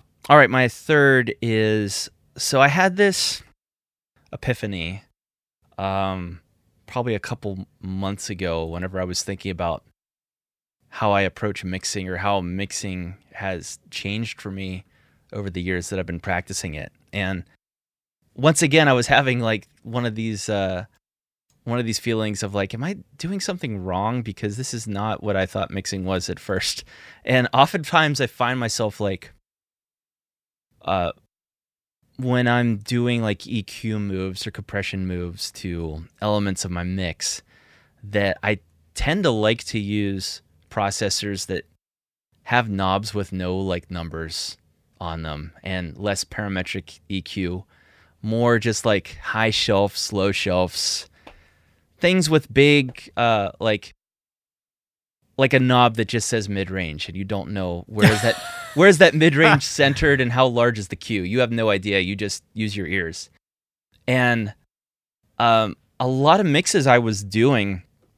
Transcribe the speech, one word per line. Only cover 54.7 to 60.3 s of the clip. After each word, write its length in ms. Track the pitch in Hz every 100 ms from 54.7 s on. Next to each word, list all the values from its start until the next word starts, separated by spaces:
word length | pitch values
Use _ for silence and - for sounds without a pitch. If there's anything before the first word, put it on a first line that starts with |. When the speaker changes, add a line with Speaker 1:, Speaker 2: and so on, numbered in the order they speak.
| _ _ _ _ _ _ -
Speaker 1:
like 160 | 131
a 60 | 135
knob 360 | 127 123 123 110
that 100 | 107
just 200 | 117 -
says 200 | 113 101
mid-range 600 | 98 95 95 85 76 -
and 80 | 90
you 80 |
don't 260 | 98 104 85
know 340 | 101 92 87 -
where 260 | 107 104
is 80 | 107
that, 160 | 117 - - -
Speaker 2:
<laughs> 180 | -
Speaker 1:
where 140 | - 190
is 100 | 160
that 160 | 175
mid-range 480 | 151 160 139 165 147
centered 580 | - - 139 139 156 139
and 120 | 123